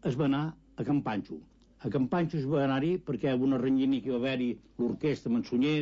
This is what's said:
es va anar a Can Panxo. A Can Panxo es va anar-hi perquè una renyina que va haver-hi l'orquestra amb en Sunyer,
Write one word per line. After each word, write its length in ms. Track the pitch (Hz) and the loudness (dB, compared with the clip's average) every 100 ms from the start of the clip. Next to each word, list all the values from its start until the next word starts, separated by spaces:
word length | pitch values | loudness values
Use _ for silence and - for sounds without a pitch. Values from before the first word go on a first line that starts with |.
| - | -4
es 100 | 123 | 0
va 60 | 143 | 2
anar 200 | 139 160 - - - | 2 -2 -6 -14 -8
a 60 | |
Can 180 | - 143 | -2 0
Panxo. 380 | 127 104 - 80 - _ _ _ | 0 -4 -6 -12 -16 _ _ _
A 80 | 107 | -4
Can 180 | 139 127 | -2 0
Panxo 300 | 180 165 165 | 0 0 -2
es 80 | 135 | 0
va 160 | 147 | 2
anar-hi 340 | 139 135 156 185 | 2 2 0 -2
perquè 340 | - 123 143 | -4 -2 0
una 240 | 127 135 131 | 2 2 2
renyina 420 | 131 135 135 135 | 2 2 2 0
que 100 | 113 | 0
va 80 | 123 | -2
haver-hi 300 | 131 127 123 110 - - | 0 0 -2 -4 -10 -4
l'orquestra 540 | 120 107 151 131 - | -2 0 -2 -2 0
amb 100 | 117 | -2
en 20 | |
Sunyer, 340 | 98 123 143 151 | 0 0 2 2